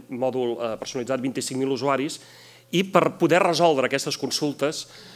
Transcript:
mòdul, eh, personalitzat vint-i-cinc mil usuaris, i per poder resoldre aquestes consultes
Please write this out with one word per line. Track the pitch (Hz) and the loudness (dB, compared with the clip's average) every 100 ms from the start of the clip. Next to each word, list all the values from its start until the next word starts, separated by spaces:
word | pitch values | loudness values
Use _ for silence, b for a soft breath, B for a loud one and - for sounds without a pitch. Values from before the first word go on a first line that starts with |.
| - | -10
mòdul, | 123 127 127 120 117 | -4 -2 0 -2 -2
eh, | 117 107 | -4 -6
personalitzat | - 131 120 131 | -8 -6 -4 -2
vint-i-cinc | 131 127 117 131 | -2 -4 -6 -2
mil | 135 131 | -2 0
usuaris, | 139 135 143 - B B B B B | 0 0 -2 -8 B B B B B
i | 175 190 | -2 4
per | 180 - - | 4 4 2
poder | 165 170 | 4 4
resoldre | 190 156 170 135 123 | 4 4 4 4 2
aquestes | 135 156 - | 0 -4 -4
consultes | 131 - 147 135 143 156 - B B | -4 -2 -2 -2 -2 -4 -12 B B